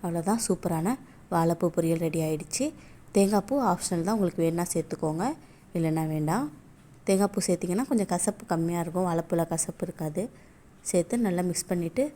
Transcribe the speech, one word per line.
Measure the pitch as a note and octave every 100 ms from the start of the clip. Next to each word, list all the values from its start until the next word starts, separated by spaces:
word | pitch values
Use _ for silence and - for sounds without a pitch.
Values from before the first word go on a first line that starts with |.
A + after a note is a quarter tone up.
அவ்வளோதான், | F3+ E3+ E3+ A3+ -
சூப்பரான | F#3 F3 E3 F3 C4 - - -
வாழைப்பூ | F3 E3 E3 F3 D#3+
பொரியல் | E3 D#3+ E3
ரெடி | E3 D#3
ஆயிடுச்சு. | D#3 - - C#4+ - - - - G#3
தேங்காய் | G3 G#3 G3+
பூ | C#4 A#3+
ஆப்ஷனல் | F3 - F3 E3
தான், | A3
உங்களுக்கு | F#3 - E3
வேணா | E3+ F3
சேர்த்துக்கோங்க, | E3+ D#3+ - D#3+ D#3 A3 D#4+ - - - E3+
இல்லைன்னா | D#3+ D#3+ D#3+
வேண்டாம். | D#3 D3+ F#3+ D4 - - - - - -
தேங்காய் | F#3+ G3+
பூ | G3+ F3+
சேர்த்திங்கன்னா | F3 F3 F3+ C4
கொஞ்சம் | A#3+ G3
கசப்பு | F3 - G3 -
கம்மியா | E3 E3 E3+ E3+
இருக்கும், | F3 F#3
வாழைப்பூல | E3 E3 E3+ E3 E3
கசப்பு | - - F3+
இருக்காது. | - D#3 D3+ A3 - - - - - -
சேர்த்து | F#3 F3 A#3+ A3
நல்லா | F3 F3+
மிக்ஸ் | E3+ -
பண்ணிட்டு | F3+ E3 E3 D4